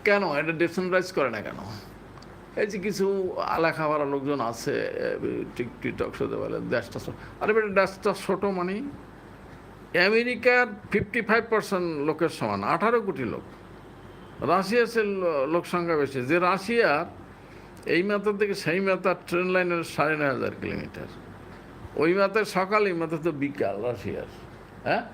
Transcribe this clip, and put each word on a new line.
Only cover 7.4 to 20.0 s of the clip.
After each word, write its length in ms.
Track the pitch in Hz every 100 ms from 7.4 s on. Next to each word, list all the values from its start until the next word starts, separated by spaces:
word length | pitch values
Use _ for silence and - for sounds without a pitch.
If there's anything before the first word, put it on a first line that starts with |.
আরে 120 | -
বেটা, 160 | 220 214
দেশটা 460 | 196 185 - 208 185 -
ছোট 180 | 175
মানে 380 | 202 185 175 202 285 - - - - - - - - - - 170 185
আমেরিকার 600 | 226 240 247 247 247 240 202 -
ফিফটি 300 | 208 196 240
ফাইভ 220 | 202 226 226
পার্সেন্ট 560 | 220 - 190 175 151 147
লোকের 220 | 151 165
সমান, 360 | - 113 101
আঠারো 360 | 107 160 214 233
কোটি 240 | 196 139
লোক। 180 | 117 64 - - - - - - - - - -
রাশিয়া 420 | 131 180 180 240 233
সে 160 | 226
লো-, 440 | 208 196 175 147 135
লোক 200 | 170 -
সংখ্যা 300 | 180 170 156
বেশি, 260 | 135 135
যে 160 | 123 175
রাশিয়ার 680 | 180 185 190 233 196 147 175 - - - - - - - -
এই 160 | 165
মাথা 300 | 196 208 202 202
থেকে 160 | 208
সেই 260 | 196 156 175
মাথা 340 | 196 185 190 175 -
ট্রেন 200 | 175 180
লাইনের 380 | 185 180 170
সাড়ে 320 | 165 -